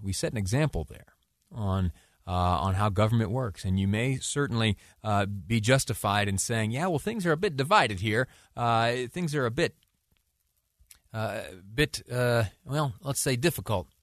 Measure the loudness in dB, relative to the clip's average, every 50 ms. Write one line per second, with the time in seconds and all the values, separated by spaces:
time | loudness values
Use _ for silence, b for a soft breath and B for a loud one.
0 | -8 -6 -6 -4 -4 -4 -4 -4 -2 0 2 2 2 2 0 -4 -6 -8 -12 -20
1 | -20 _ _ _ _ _ _ _ _ _ -8 -4 -2 0 0 2 0 0 -2 b
2 | b b b b b -4 -2 0 2 2 2 2 0 0 0 2 0 0 2 2
3 | 2 4 4 2 2 0 0 -2 -4 -4 -6 -6 -2 0 2 2 2 2 2 2
4 | 2 0 0 -2 -4 -4 -2 -2 -2 0 0 2 2 2 2 B B B B B
5 | -4 0 2 2 2 0 -2 -6 -4 0 0 2 4 4 4 4 2 0 -4 -2
6 | 0 2 2 2 2 2 0 -2 -2 -2 0 0 0 -2 -2 -2 -2 -2 -2 -2
7 | -2 -4 -4 -2 0 0 0 2 0 -2 -2 -2 0 4 4 4 4 4 0 -2
8 | -2 0 2 0 0 B B B B B B -2 0 2 4 4 4 2 0 -2
9 | -4 -6 -4 -4 -4 -2 0 0 0 0 0 0 -2 -2 -2 _ _ _ _ _
10 | _ _ _ _ _ _ _ _ _ _ _ _ _ _ _ _ _ -20 -20 _
11 | _ _ -8 -6 -6 -4 -6 -6 -8 -10 -12 -16 -18 -6 -2 0 0 0 -2 -6
12 | -10 -6 -2 0 2 2 2 2 0 -2 -4 _ -10 -6 -4 -2 -2 -4 -6 -8
13 | -8 -6 -4 -2 0 0 0 2 2 0 0 -2 -4 -2 -2 -2 -2 -6 _ _